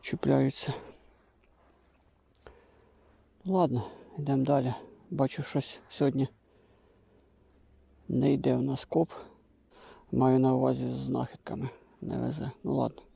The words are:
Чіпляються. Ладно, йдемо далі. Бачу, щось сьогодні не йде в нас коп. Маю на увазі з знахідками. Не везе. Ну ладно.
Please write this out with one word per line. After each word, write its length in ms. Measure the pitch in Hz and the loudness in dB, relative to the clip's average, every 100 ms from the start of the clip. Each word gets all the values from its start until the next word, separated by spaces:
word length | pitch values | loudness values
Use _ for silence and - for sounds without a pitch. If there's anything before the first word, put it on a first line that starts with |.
Чіпляються. 720 | - - 139 135 135 - - - - - - _ _ _ _ _ _ _ _ _ _ _ _ _ - - _ _ _ _ _ _ _ _ - | -6 -2 2 4 4 0 -6 -8 -10 -20 -20 _ _ _ _ _ _ _ _ _ _ _ _ _ -20 -20 _ _ _ _ _ _ _ _ 0
Ладно, 420 | 185 165 123 104 - - - | 2 4 2 -4 -14 -16 -8
йдемо 280 | 143 139 131 | 0 2 4
далі. 280 | 143 127 123 - - - | 4 2 -4 -10 -20 -10
Бачу, 340 | - 135 - | 0 0 0
щось 360 | 139 147 - - - | -4 -4 -4 -12 -18
сьогодні 380 | - 143 135 131 _ _ _ _ _ _ _ _ _ _ _ _ _ _ - _ _ - | 0 0 2 -2 _ _ _ _ _ _ _ _ _ _ _ _ _ _ -20 _ _ -4
не 260 | 123 143 | 0 2
йде 220 | 139 135 123 | 2 2 0
в 60 | |
нас 240 | 131 131 - | 0 -4 -2
коп. 260 | 160 165 - - - _ _ _ - - - - | 0 0 -4 -18 -20 _ _ _ -20 -20 -20 -6
Маю 280 | 127 131 131 | 2 4 6
на 140 | 131 | 4
увазі 380 | 127 131 127 127 | 4 2 0 -2
з 40 | 127 | -6
знахідками. 720 | 131 127 123 - - - 120 - - _ | -4 -4 -4 -8 -10 -8 -8 -10 -20 _
Не 160 | - 123 | -8 -4
везе. 340 | 123 151 - - | -4 -4 -8 -8
Ну 120 | - 139 | -4 0
ладно. 260 | 123 - - | -2 -4 -20